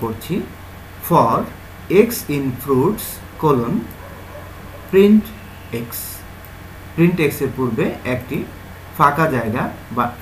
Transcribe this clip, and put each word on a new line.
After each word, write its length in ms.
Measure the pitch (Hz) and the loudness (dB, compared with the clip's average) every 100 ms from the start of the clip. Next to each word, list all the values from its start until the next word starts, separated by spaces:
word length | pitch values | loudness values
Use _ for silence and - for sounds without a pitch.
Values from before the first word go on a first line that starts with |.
পড়ছি, 420 | 113 104 - 185 381 - - - - - - | -4 -6 -4 -4 -6 -12 -16 -16 -16 -10 2
for 320 | 165 117 139 - - - - - | 4 6 2 -2 -8 -16 -14 2
x 200 | 170 233 - - | 4 4 2 -4
in 140 | 143 135 127 143 | -2 -2 -4 0
fruits, 360 | 131 151 214 - - - - | 4 4 2 -6 -12 -14 -2
colon, 420 | 156 131 117 208 - - - - - - - - - - - | 2 2 2 -2 -4 -12 -16 -16 -16 -14 -14 -14 -16 -14 2
print 340 | 190 202 214 214 - - - - | 6 8 8 4 -10 -16 -16 -8
এক্স। 240 | 117 120 - - - - - - - - - - | -8 -8 -10 -12 -14 -16 -18 -18 -16 -16 -16 -6
print 260 | - 170 175 | 4 4 4
এক্সের 280 | 147 - 135 123 | 0 0 -4 0
পূর্বে 380 | 127 110 135 - | -2 0 -2 -2
একটি 400 | 123 127 - 147 - - - - - - | -4 -4 -4 -6 -6 -10 -16 -16 -8 2
ফাঁকা 320 | 143 139 160 | 4 4 2
জায়গা 400 | 123 113 120 208 - - | 2 -2 -2 -4 -6 -8
বা 200 | 120 113 - | -2 -2 0